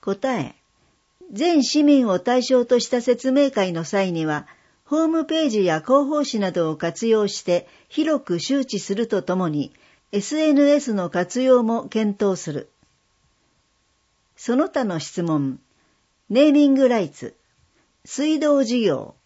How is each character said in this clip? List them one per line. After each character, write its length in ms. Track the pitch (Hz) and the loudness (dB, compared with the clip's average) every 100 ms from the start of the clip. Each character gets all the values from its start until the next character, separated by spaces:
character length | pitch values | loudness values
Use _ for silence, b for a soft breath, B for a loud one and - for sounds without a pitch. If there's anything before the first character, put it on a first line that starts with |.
答 360 | - 196 269 247 | -6 -4 -4 -4
え、 200 | - - _ _ _ _ _ _ 359 | -6 -12 _ _ _ _ _ _ -18
全 300 | 208 330 330 | -4 0 2
市 220 | 247 294 | 2 2
民 240 | 294 285 233 | 4 4 4
を 100 | 180 | 0
対 240 | 180 254 | 2 0
象 220 | 247 254 | 2 0
と 160 | 240 247 | 4 0
し 80 | - | 0
た 120 | 247 | -2
説 300 | 240 240 262 | 0 0 2
明 220 | 262 277 | 2 2
会 200 | 262 190 | 0 -2
の 120 | 165 | -4
際 260 | 165 202 190 | -4 -2 -2
に 160 | 165 156 | -2 -4
は、 220 | 151 - b b b | -4 -8 b b b
ホ 200 | _ 302 | _ -2
ー 20 | 320 | 0
ム 180 | 320 | 0
ペ 200 | 311 320 | -2 -2
ー 40 | 302 | 0
ジ 160 | 214 | 0
や 160 | 185 160 | 0 0
広 280 | 156 262 277 | 2 2 2
報 160 | 302 | -2
誌 160 | 285 220 | -2 -2
な 100 | 196 | -2
ど 220 | 175 160 | -2 -2
を 40 | 156 | -2
活 300 | 170 165 226 | -6 -4 0
用 220 | 220 208 | 2 0
し 160 | 202 | -4
て 240 | - 175 - b b | -2 -2 -4 b b
広 360 | - 311 311 | -4 -2 -2
く 160 | - 170 | -4 -6
周 240 | - 277 | -2 -4
知 160 | 262 202 | -2 -6
す 120 | - 196 | -6 -4
る 100 | 226 | -2
と 160 | 196 | -4
と 140 | - 185 | -2 -2
も 120 | 180 | -2
に、 240 | 151 135 b b b _ | -4 -6 b b b _
エ 100 | 202 | -6
ス 200 | 202 302 | -4 -2
エ 120 | 311 | 2
ヌ 120 | 285 285 | 4 4
エ 140 | 294 | 2
ス 120 | 285 | 0
の 160 | 208 175 | -4 -2
活 320 | 175 180 247 | -2 -4 -2
用 220 | 262 247 | 4 4
も 260 | 226 233 214 | 4 -2 -4
検 280 | 220 214 202 | -4 -2 0
討 140 | 202 180 | -2 -2
す 160 | - | -6
る。 160 | 147 - _ _ _ _ _ _ _ _ _ _ _ _ _ _ _ _ _ | -10 -12 _ _ _ _ _ _ _ _ _ _ _ _ _ _ _ _ _
そ 200 | - 247 | -2 0
の 120 | 302 | 0
他 140 | 311 | -2
の 140 | 233 165 | -4 -4
質 240 | - - | -8 -6
問。 380 | 170 156 139 127 _ _ _ _ _ _ _ | -2 -2 -2 -8 _ _ _ _ _ _ _
ネ 180 | 220 302 | 2 4
ー 60 | |
ミ 140 | 285 285 | 6 4
ン 80 | |
グ 140 | 269 262 | 4 2
ラ 100 | 233 | 2
イ 100 | 165 | -4
ツ、 280 | - - _ _ _ _ _ _ _ | -8 -16 _ _ _ _ _ _ _
水 360 | - - 302 311 | -16 -6 -2 0
道 240 | 302 285 | 2 2
事 160 | 240 247 | 2 0
業 340 | 208 131 110 - | 0 -2 -6 -20